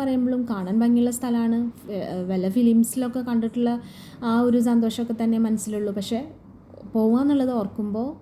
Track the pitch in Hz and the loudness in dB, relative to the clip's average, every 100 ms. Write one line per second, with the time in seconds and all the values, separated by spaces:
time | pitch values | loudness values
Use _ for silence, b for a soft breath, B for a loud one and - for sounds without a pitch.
0 | 277 254 247 254 233 202 180 220 233 240 | 0 0 0 0 -2 -4 0 2 4 4
1 | 240 240 247 233 233 233 240 - - 202 | 2 0 -2 0 2 0 -2 -6 -10 -6
2 | - 185 180 185 185 220 233 226 226 254 | -6 -4 -2 -2 0 2 4 4 2 0
3 | 247 254 240 233 226 240 240 240 B B | -4 -4 -2 -2 -2 -2 -2 -2 B B
4 | B B 233 233 247 240 240 233 226 220 | B B -2 2 4 4 4 2 2 -2
5 | 233 226 226 226 226 220 214 214 202 202 | -6 -2 0 2 0 0 -4 -4 -4 -4
6 | 196 233 311 - - - - - - 226 | -4 -4 -6 -16 -20 -20 -20 -20 -4 0
7 | 220 240 285 277 254 240 196 - 208 208 | 2 4 4 2 2 0 -4 -4 -4 -4
8 | 262 320 | -4 -8